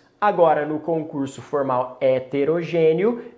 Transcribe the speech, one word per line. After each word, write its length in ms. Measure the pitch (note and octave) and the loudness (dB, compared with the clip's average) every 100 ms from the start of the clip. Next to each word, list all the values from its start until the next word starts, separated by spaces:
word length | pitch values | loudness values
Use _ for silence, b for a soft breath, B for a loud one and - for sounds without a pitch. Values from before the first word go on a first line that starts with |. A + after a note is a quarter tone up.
| b _ | b _
Agora, 440 | G#3 F3+ E3 D#3 | -2 4 4 4
no 160 | D3 D3+ | 0 -4
concurso 640 | F3 E3 D3+ D3 C3+ - | -2 -4 -4 -6 -6 -8
formal 560 | - D3 C3+ B2+ B2+ - | -6 -4 -2 -2 -4 -2
heterogêneo, 1200 | C3+ C3 B2+ C#3 C#3 E3 D#3+ E3+ D#3+ D#3+ G#3 A#3+ B | 0 0 -2 -2 0 0 0 2 4 4 0 -2 B